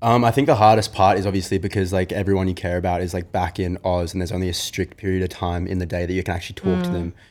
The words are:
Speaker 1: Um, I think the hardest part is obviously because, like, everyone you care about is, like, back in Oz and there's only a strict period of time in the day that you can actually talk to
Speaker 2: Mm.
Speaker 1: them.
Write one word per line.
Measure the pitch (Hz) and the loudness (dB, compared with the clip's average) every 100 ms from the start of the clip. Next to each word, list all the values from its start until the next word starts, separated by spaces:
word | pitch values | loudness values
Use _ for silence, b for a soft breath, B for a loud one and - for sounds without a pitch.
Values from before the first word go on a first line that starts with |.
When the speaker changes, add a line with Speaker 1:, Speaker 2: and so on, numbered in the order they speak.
Speaker 1:
Um, | 117 120 | 2 4
I | 117 | 4
think | 135 147 | 4 4
the | 120 | 6
hardest | 107 110 - | 8 6 2
part | - 95 98 | 2 4 4
is | |
obviously | 98 95 - 95 | 0 -2 -2 -2
because, | 95 104 92 | -2 -2 0
like, | 92 92 | 0 -2
everyone | 104 95 98 92 | -2 0 2 0
you | |
care | 90 90 90 | -2 -4 -2
about | 90 87 | 0 -2
is, | 90 | -2
like, | 90 85 | -4 -4
back | 95 87 - | -4 -4 -2
in | 90 90 | -4 -2
Oz | 95 90 85 | -2 -2 -2
and | 95 | -4
there's | 87 | -4
only | 90 92 | -4 -4
a | |
strict | 85 - - 90 - | -4 -8 -6 -6 -4
period | 98 92 | -4 -2
of | 92 | -2
time | - 90 87 90 | -4 -4 -4 -4
in | 92 | -4
the | 85 | -4
day | 90 | -4
that | 87 | -2
you | 92 | -2
can | 90 | -2
actually | 87 - - | -6 -6 -6
talk | 95 90 | -2 -2
to | 87 | -2
Speaker 2:
Mm. | |
Speaker 1:
them. | 87 85 - b | -4 -6 -10 b